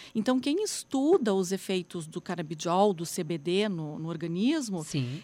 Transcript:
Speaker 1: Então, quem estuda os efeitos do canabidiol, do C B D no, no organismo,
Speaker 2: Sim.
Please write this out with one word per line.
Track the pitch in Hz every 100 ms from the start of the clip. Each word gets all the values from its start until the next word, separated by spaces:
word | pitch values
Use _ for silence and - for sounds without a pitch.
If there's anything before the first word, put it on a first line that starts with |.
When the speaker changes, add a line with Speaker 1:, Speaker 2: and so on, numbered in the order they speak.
| - 226
Speaker 1:
Então, | 208 254
quem | 254 320
estuda | 427 - - 269 277 381 226 190
os | 180
efeitos | 190 - 185 175 180 160
do | 170
canabidiol, | - 175 151 160 175 175 208
do | 175 165
C | -
B | 160 170
D | 147 185 214
no, | 175 156 156
no | 160
organismo, | 170 170 170 226 320 247 185
Speaker 2:
Sim. | 147 151 123 143